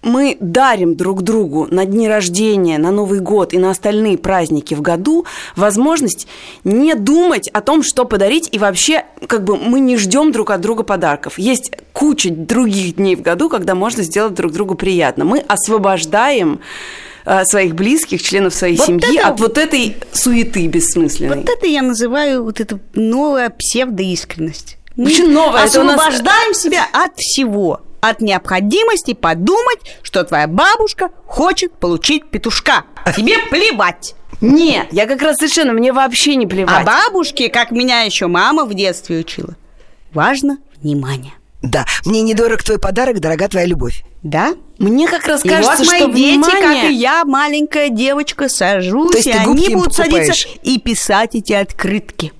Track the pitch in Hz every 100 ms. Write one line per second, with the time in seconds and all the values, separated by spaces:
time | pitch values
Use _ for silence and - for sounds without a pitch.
0 | 233 254 277 - 180 170 262 220 175 170
1 | 180 190 175 226 180 147 151 180 190 208
2 | 220 214 180 175 220 202 175 151 165 202
3 | 202 196 180 208 170 180 185 185 208 208
4 | 220 175 - 190 160 156 - 147 151 170
5 | 220 320 359 - - - 202 202 277 330
6 | 240 - - - - - 185 214 302 277
7 | 202 311 349 247 - 214 208 311 - -
8 | 247 208 196 302 320 208 202 185 - 311
9 | - - - 226 190 196 202 254 262 240
10 | 196 269 311 220 214 196 202 226 214 196
11 | 170 143 - - 208 247 - - _ -
12 | 294 277 185 160 160 233 240 196 180 165
13 | 196 180 175 180 320 233 175 185 214 233
14 | 165 202 220 175 170 160 202 175 185 180
15 | 147 131 151 269 - 202 - 220 196 185
16 | 160 202 262 269 165 143 - - - -
17 | - - - 190 190 202 185 165 202 311
18 | - 175 - 196 190 - 180 170 - 175
19 | 480 320 427 220 226 269 311 294 226 -
20 | - - 247 233 226 190 165 165 165 175
21 | 160 - 139 - - 480 381 294 254 226
22 | 240 269 294 262 226 214 214 202 - -
23 | 220 247 294 269 240 - - 233 254 196
24 | 190 175 - 165 160 151 - - - -
25 | 254 330 349 294 320 247 - 269 277 294
26 | 311 254 233 427 453 392 339 359 - 277
27 | 359 - - - 254 202 180 - - -
28 | 220 220 214 185 - 185 202 370 453 403
29 | - 226 165 165 196 403 494 480 - -
30 | - 190 175 - 151 180 339 453 427 -
31 | 370 - - - 339 - 349 - 180 165
32 | - 302 - 214 233 - - 240 - -
33 | - 196 220 453 453 302 440 240 180 170
34 | - - - - 220 294 330 220 - 170
35 | 220 269 302 294 311 339 285 226 247 254
36 | 269 247 285 269 208 185 185 185 170 262
37 | 453 381 320 - 233 233 233 233 254 240
38 | 220 - 180 175 214 311 262 190 196 175
39 | - 165 165 - - 170 - - - -
40 | - 156 175 269 277 277 - - 147 143
41 | 131 135 131 - _ - 127 - - -
42 | - 220 220 214 233 220 - 214 196 196
43 | 262 214 156 160 196 185 175 160 123 -
44 | - - 156 151 240 349 - - 202 247
45 | 339 339 - 294 359 320 226 330 339 349
46 | 285 240 277 285 330 381 330 285 311 254
47 | 247 320 311 269 294 294 294 302 285 220
48 | 262 285 294 - 269 - 185 196 180 226
49 | 330 339 262 220 220 285 381 370 349 -
50 | 330 330 - 330 - - - 254 226 220
51 | - 202 226 233 - 208 196 - 190 208
52 | - - 156 -